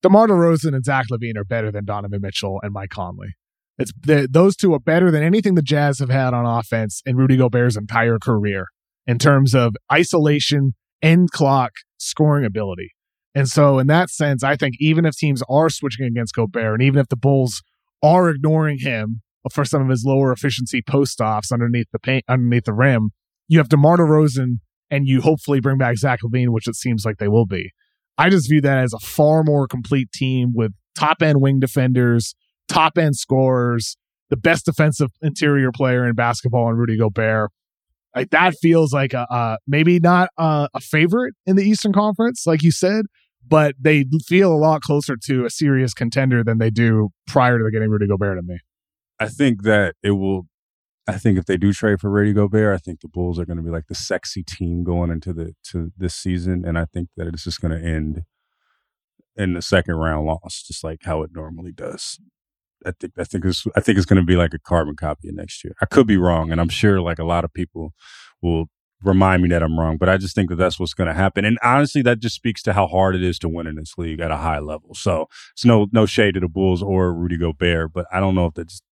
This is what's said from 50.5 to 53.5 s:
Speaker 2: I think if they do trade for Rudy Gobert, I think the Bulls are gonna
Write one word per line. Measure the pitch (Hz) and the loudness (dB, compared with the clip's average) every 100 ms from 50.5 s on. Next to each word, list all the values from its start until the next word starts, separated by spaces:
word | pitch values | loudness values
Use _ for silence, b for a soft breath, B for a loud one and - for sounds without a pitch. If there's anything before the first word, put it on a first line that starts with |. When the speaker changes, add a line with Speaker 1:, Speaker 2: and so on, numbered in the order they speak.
| _ _ _ _ _ - | _ _ _ _ _ -8
Speaker 2:
I | 98 | -2
think | 117 92 | 0 0
if | |
they | - 92 | 0 0
do | 101 | 0
trade | 98 110 98 | 0 -2 -2
for | 104 | 0
Rudy | 104 104 | 0 2
Gobert, | 104 104 110 107 | 2 2 2 0
I | 95 | -2
think | - 82 | -6 -14
the | 78 | -12
Bulls | - 90 85 | -6 -4 -4
are | |
gonna | 82 | -6